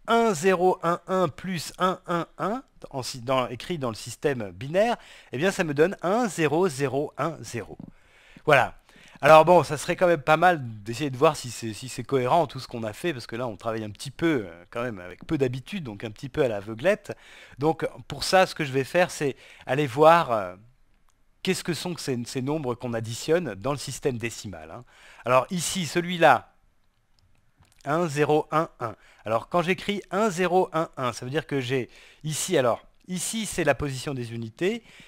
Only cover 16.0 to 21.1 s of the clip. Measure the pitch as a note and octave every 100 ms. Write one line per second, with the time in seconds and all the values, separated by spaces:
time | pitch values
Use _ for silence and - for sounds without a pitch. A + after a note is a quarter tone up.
16 | A2+ - C3+ D3+ C3 G#2 G2+ A2+ E3+ G#3
17 | - A2 - - - - D3+ - D3 -
18 | - C#3 - F#3+ F#3 - C#3+ C3+ B2+ F3
19 | F3 - C#3+ - - - - C3+ D3 B2+
20 | D#3 E3+ C#3 A2 F2+ F#2+ A2+ _ _ _
21 | _